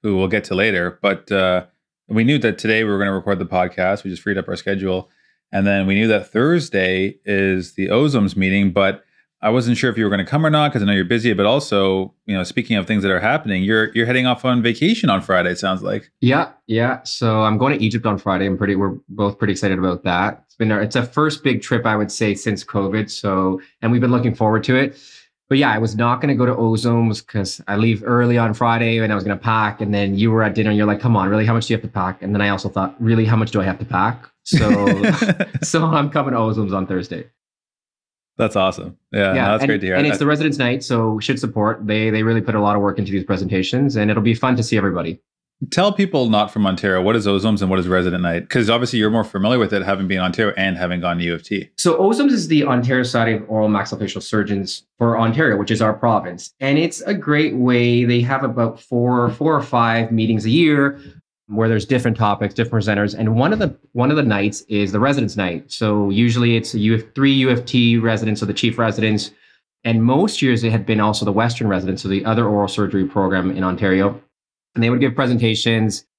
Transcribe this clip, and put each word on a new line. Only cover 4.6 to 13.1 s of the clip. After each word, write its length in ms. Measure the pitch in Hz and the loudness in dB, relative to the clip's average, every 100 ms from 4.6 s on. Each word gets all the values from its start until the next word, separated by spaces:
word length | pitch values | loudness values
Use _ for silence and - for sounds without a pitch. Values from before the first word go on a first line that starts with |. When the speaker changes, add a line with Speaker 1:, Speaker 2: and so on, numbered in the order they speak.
| - 98 95 92 - _ _ _ _ | -6 -4 -2 -4 -6 _ _ _ _
Speaker 1:
And 160 | 98 101 | -2 0
then 200 | 98 95 | 2 2
we 80 | |
knew 120 | 98 110 | 2 2
that 220 | 104 - | 0 0
Thursday 880 | 107 139 170 - 98 92 92 98 - | 0 2 0 0 0 0 0 -2 -4
is 480 | - 98 95 92 90 - | -2 0 2 0 -4 -6
the 120 | 92 | 0
Ozomes 480 | 107 147 135 98 92 | 2 2 2 2 2
meeting, 360 | 95 98 98 | 2 2 2
but 300 | 92 98 98 _ _ _ _ | 2 0 -2 _ _ _ _
I 80 | 110 | 0
wasn't 300 | 123 117 117 | 0 0 0
sure 100 | 127 | 0
if 60 | 110 | 0
you 80 | |
were 60 | 104 | 0
gonna 160 | 98 92 | 0 0
come 180 | 147 | 0
or 60 | 160 | 2
not, 200 | 151 147 | 2 2
'cause 120 | 117 | 0
I 20 | |
know 80 | 202 | 2
you're 140 | 190 180 | 2 2
busy, 260 | 120 117 | 0 2
but 140 | 104 101 | 2 4
also, 680 | 135 143 101 95 95 95 _ - | 2 0 0 2 0 -4 _ -6
you 100 | 98 | -4
know, 60 | |
speaking 340 | 90 - 113 107 | -2 -6 -2 -2
of 100 | 90 | 0
things 160 | 107 | 0
that 60 | 98 | 0